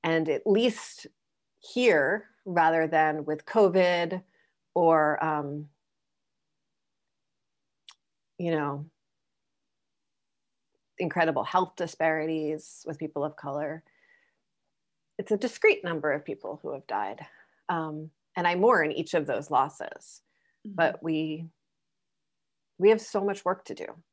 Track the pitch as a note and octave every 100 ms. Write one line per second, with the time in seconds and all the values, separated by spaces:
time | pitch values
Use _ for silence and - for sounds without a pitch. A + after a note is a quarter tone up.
0 | E3 E3 D#3+ C#3+ - G3+ A#3+ A3 - -
1 | - _ _ _ _ _ - - B3 E3
2 | C3 G#3 - _ - E3+ D#3+ E3 D#3+ D#3+
3 | D#3 D3+ D3+ D#3 - A3+ G3+ F#3 F3+ F3
4 | E3+ F#3 - _ _ _ _ - E3+ D#3+
5 | D3+ D3+ D#3+ D3+ C#3+ D3 D3 _ _ _
6 | _ _ _ _ _ _ _ _ _ _
7 | _ _ _ _ _ _ _ _ - -
8 | _ _ _ _ F3 D#3+ C#3+ C#3+ D3+ _
9 | _ _ _ _ _ _ _ _ _ _
10 | _ _ _ _ _ _ _ _ _ _
11 | F3 F3+ D#3+ C3+ - F#3 E3+ - E3+ -
12 | D#3+ D#3+ D#3 D#3+ D3+ D#3 - - - D3
13 | D#3 D3 D3 D3 D3 C#3+ D3 D#3+ _ _
14 | _ _ _ _ _ _ _ _ _ _
15 | _ - G3 G#3 A#3 - A4 F#4 F3+ E3
16 | D3+ D3 D3 - - C3+ - C#3 - G#2
17 | G2+ G#2 D#3 _ _ _ - F3 D#3+ D3+
18 | D#3 _ _ - E3+ F3 G#3+ A3 D3+ -
19 | D#3+ F3 D3 G#2+ C#3+ C#3 C#3 - - -
20 | - - _ _ _ _ G#3 F#3+ E3 -
21 | E3 D#3 D#3 D#3 E3 _ _ _ _ _
22 | _ _ _ _ _ _ _ _ G3 A3
23 | - G#3 G3 G3 F3+ F#3 - - - -
24 | _